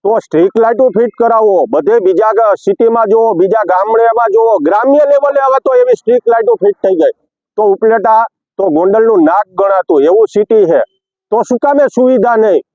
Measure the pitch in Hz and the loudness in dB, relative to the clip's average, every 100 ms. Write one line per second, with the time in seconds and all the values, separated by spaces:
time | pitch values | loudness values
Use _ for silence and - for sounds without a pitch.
0 | 196 220 - 160 185 226 226 233 254 202 | -2 -4 -2 -2 0 0 -2 0 0 0
1 | 240 _ 233 226 214 185 123 143 151 233 | -4 _ 0 0 0 0 -2 -2 0 0
2 | 185 180 214 214 220 190 - 196 226 233 | 0 0 0 0 0 0 -4 0 0 0
3 | 220 226 226 175 185 220 190 185 208 226 | 0 0 0 0 0 0 -2 -2 0 0
4 | 233 226 226 214 226 202 151 202 254 285 | 0 0 0 0 0 0 0 0 2 2
5 | 285 285 285 277 269 262 262 254 247 233 | 2 2 0 0 0 -2 -2 -2 -2 -2
6 | - 247 - 453 453 453 - - 381 349 | -2 -2 0 -2 0 0 -2 -2 -4 0
7 | 285 - _ _ _ - 214 190 220 220 | -2 -4 _ _ _ -4 -2 0 0 0
8 | 190 220 226 _ _ - 190 151 185 220 | 0 0 -2 _ _ -6 -2 0 0 2
9 | 226 208 156 185 202 185 196 190 - 156 | 2 2 2 0 -4 -4 -2 -2 0 0
10 | 147 202 214 208 208 220 175 147 110 _ | 2 2 0 -2 0 0 2 0 -2 _
11 | _ _ _ 220 214 247 285 285 269 - | _ _ _ -6 -4 -2 0 0 0 0
12 | 254 254 233 233 220 160 - | 0 2 0 0 0 0 -4